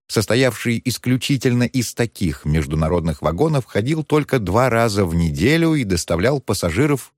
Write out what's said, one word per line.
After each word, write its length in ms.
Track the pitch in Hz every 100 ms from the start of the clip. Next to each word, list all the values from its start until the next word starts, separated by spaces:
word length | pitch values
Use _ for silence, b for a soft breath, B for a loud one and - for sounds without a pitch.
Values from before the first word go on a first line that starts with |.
| _
состоявший 760 | 117 101 123 131 113 123 117
исключительно 800 | 127 - 123 127 - 139 131 120
из 300 | 120 131 110
таких 500 | - 120 - 85 73
международных 760 | 78 78 69 78 80 87 80 78
вагонов, 420 | 78 85 160 143
ходил 400 | - 104 120 160
только 340 | 147 151 139 131
два 320 | 92 110 131
раза 340 | 113 117 101
в 120 | 90 85
неделю 580 | 82 71 107 165 165
и 80 | 156
доставлял 580 | 104 87 - 85 110 143
пассажиров 720 | - 104 87 85 143 143 -